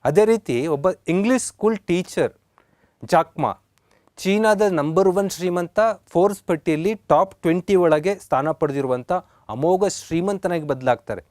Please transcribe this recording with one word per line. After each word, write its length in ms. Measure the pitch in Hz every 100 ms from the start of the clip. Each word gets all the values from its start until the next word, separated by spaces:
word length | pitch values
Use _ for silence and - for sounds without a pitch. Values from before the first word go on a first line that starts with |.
ಅದೇ 200 | - 160
ರೀತಿ 420 | 214 226 - 180 160
ಒಬ್ಬ 240 | 143 180 - -
ಇಂಗ್ಲಿಷ್ 360 | 180 208 262
ಸ್ಕೂಲ್ 340 | - _ 214 220
ಟೀಚರ್ 540 | - 175 - - 123 _ _ _ _ _ _ _
ಜಾಕ್ಮಾ, 500 | 120 165 165 - 123 95 _ _ _ _ _ -
ಚೀನಾದ 460 | 185 208 220 202
ನಂಬರ್ 460 | 208 170 147 165 190
ಒನ್ 220 | 180 196
ಶ್ರೀಮಂತ, 480 | - 180 175 175 - 220 208 _
ಫೋರ್ಬ್ಸ್ 360 | 170 196 202
ಪಟ್ಟಿಯಲ್ಲಿ 520 | - 165 - 156 180
ಟಾಪ್ 400 | 214 - 151 190
ಟ್ವೆಂಟಿ 420 | - 165 175 170 190
ಒಳಗೆ 380 | 170 156 165
ಸ್ಥಾನ 360 | 202 - 131 151
ಪಡೆದಿರುವಂಥ 640 | 156 151 139 135 123 123 180 _ _ -
ಅಮೋಘ 380 | 113 156 185 202
ಶ್ರೀಮಂತನಾಗಿ 800 | - - 165 190 196 185 170 151
ಬದಲಾಗ್ತಾರೆ 580 | 131 127 120 - 101 _